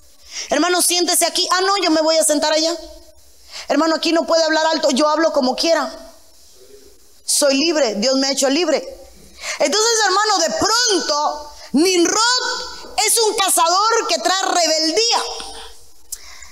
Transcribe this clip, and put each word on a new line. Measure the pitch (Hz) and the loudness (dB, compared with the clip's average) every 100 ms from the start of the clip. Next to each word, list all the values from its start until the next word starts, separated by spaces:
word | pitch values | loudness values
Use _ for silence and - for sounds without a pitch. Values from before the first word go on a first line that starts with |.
| - - - - - | -20 -20 -16 -12 -4
"Hermano, | 285 339 359 | 0 2 2
siéntese | - 349 349 349 330 | 0 0 0 0 0
aquí". | 320 359 | -2 -2
"Ah, | 359 | 0
no, | 381 403 | 2 2
yo | 349 | 2
me | 320 | 2
voy | 311 320 | 2 2
a | 302 | 2
sentar | 294 302 | 0 2
allá". | 311 320 339 - - - - - - - - - | 0 0 -4 -10 -20 -20 -20 -20 -20 -20 -10 -2
"Hermano, | 285 320 311 | 0 2 0
aquí | 320 | 0
no | 330 - | 0 2
puede | 330 | 2
hablar | 320 311 320 | 2 2 2
alto". | 320 294 | 2 0
"Yo | 254 302 | 2 2
hablo | 302 320 | 2 2
como | 302 254 254 | 2 0 0
quiera. | 330 311 262 - - - - - - - - - - - - - - | 2 2 0 -8 -18 -20 -20 -20 -20 -20 -20 -20 -20 -20 -20 -14 -4
Soy | - 285 269 | 0 2 2
libre, | 320 302 262 208 | 2 2 0 0
Dios | 247 269 | 0 2
me | 269 | 0
ha | |
hecho | 277 262 | 0 0
libre". | 285 339 262 - - - - - - - - | 2 2 0 -4 -14 -20 -20 -20 -14 -8 -2
Entonces, | 302 403 440 453 415 | 0 2 2 2 2
hermano, | 370 427 381 | 2 2 0
de | 320 | 0
pronto, | - 381 466 494 370 - 294 294 294 - - - | 0 0 0 2 0 0 -2 -2 -4 -10 -18 -4
Nimrod | 277 359 359 339 403 466 508 494 494 - - - - | 2 2 2 2 2 0 0 -2 -6 -10 -14 -8 -2
es | 415 453 | 0 2
un | 427 427 | 0 0
cazador | 381 359 339 370 427 453 330 | 0 2 2 2 2 2 0
que | 339 | -2
trae | 359 381 | 0 0
rebeldía. | 381 359 320 311 320 330 466 415 - - - - - - - - - - - - - | 0 0 0 0 0 0 0 0 -4 -10 -12 -14 -16 -18 -20 -20 -16 -16 -16 -18 -20